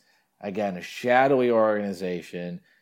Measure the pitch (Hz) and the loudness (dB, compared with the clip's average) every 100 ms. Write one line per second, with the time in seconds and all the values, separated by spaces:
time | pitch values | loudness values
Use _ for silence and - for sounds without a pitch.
0 | _ _ _ _ 104 98 101 90 - - | _ _ _ _ -8 -4 -4 -4 -12 -6
1 | 123 123 139 131 123 113 110 104 101 90 | 2 4 4 4 4 4 4 2 -2 -4
2 | 92 87 - 90 87 87 _ _ | -4 -6 -8 -10 -8 -10 _ _